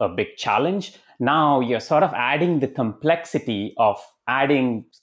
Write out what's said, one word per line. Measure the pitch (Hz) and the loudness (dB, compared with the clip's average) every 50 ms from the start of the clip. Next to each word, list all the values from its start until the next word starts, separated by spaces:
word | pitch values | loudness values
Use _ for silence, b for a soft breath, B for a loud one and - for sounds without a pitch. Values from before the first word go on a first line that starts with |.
a | 113 - | -2 -2
big | 95 104 104 - - | -2 -4 -6 -6 -6
challenge. | - - 123 104 113 139 175 190 202 185 - b b b b b b | -6 -4 0 0 2 2 0 -2 -4 -6 -8 b b b b b b
Now | 120 135 151 160 156 147 143 131 | -2 0 2 2 4 4 2 2
you're | 123 117 123 110 | 2 0 -2 -2
sort | - - 165 156 | -2 0 2 2
of | 185 156 - | 2 2 0
adding | - 123 127 143 151 175 175 170 143 | -2 -2 0 0 0 0 0 0 0
the | 131 | -2
complexity | 131 - - 120 110 104 - - 156 170 170 165 - - - - 123 110 98 104 - - | -2 -2 -4 -4 -4 -4 -2 0 0 0 0 -2 -4 -6 -6 -4 -4 -4 -4 -4 -6 -2
of | - 117 104 101 - - - _ _ _ | 2 2 2 2 0 -8 -18 _ _ _
adding | 120 127 135 143 143 147 135 131 123 117 110 - _ _ _ | -4 0 0 2 2 2 2 2 0 -2 -4 -8 _ _ _